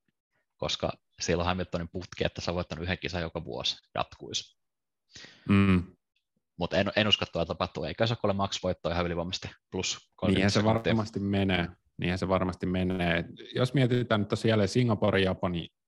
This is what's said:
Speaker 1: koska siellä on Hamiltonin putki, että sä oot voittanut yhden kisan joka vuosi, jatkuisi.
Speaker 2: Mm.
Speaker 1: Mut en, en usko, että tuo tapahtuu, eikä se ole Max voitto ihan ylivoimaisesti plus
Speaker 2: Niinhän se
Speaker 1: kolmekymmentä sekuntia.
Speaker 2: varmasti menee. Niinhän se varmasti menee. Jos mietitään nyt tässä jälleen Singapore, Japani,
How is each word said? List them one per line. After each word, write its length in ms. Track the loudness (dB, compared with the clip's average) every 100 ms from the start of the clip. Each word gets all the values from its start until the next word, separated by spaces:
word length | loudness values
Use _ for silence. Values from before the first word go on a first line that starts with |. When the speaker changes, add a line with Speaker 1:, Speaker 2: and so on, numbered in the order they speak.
| _ _ _ _ _ _
Speaker 1:
koska 360 | -6 -4 -4 -6 _ -6
siellä 220 | -2 0
on 40 | 0
Hamiltonin 420 | -2 -4 -6 -6
putki, 360 | -8 -10 -4
että 160 | -4 -2
sä 100 | -4
oot 60 | -4
voittanut 260 | -4 -6
yhden 160 | -4 -4
kisan 240 | -4 -6
joka 220 | -6 -6
vuosi, 320 | -8 -6 -4 -6 _
jatkuisi. 640 | -6 -6 -10 -10 -10 -10 _ _ _ _ _ _ -20 -20 -8 2
Speaker 2:
Mm. 480 | 6 6 4 2 -8 _ _ _ _ _ -6
Speaker 1:
Mut 160 | 0
en, 200 | 2 2 2
en 120 | 4
usko, 160 | 2
että 80 | 0
tuo 120 | -2
tapahtuu, 400 | -2 -2 -4 -4
eikä 220 | -6 0 0
se 100 | 0
ole 100 | -2
Max 300 | 0 -2 -2
voitto 280 | -4 -2 -2
ihan 160 | -2 -2
ylivoimaisesti 420 | -2 -6 -8 -10 -14 _
plus 420 | -6 -6 -6 -12 _ 0
Speaker 2:
Niinhän 240 | 2 4
se 120 | 4
Speaker 1:
kolmekymmentä 180 | 2 2
sekuntia. 100 | 2
Speaker 2:
varmasti 300 | 0 0 -4
menee. 480 | -2 0 2 2 -2 -8 _ -6
Niinhän 200 | -4 -2
se 100 | 0
varmasti 380 | 0 0 -2 -2
menee. 580 | 0 0 0 0 0 -2 -10 -8
Jos 200 | -2 0
mietitään 460 | 2 2 2 2 0
nyt 80 | 0
tässä 200 | 0 2
jälleen 200 | 2 2
Singapore, 520 | 2 2 2 2 4
Japani, 480 | 2 0 -2 -4 -6 _